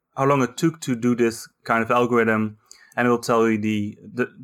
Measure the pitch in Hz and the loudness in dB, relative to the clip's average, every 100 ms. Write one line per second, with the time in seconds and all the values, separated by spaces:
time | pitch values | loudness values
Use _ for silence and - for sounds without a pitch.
0 | _ - 135 143 123 - 165 160 - 123 | _ -2 2 2 0 0 -2 -2 -4 -2
1 | 120 120 117 110 - _ - 113 110 123 | 0 2 0 -2 -12 _ -4 -2 0 0
2 | 117 117 113 110 110 107 _ - _ - | 2 2 2 0 -2 -6 _ -20 _ -2
3 | 120 120 117 117 113 110 107 107 104 - | 0 0 0 2 2 0 -2 -4 -4 -10
4 | 107 117 123 - | -12 -6 -6 -8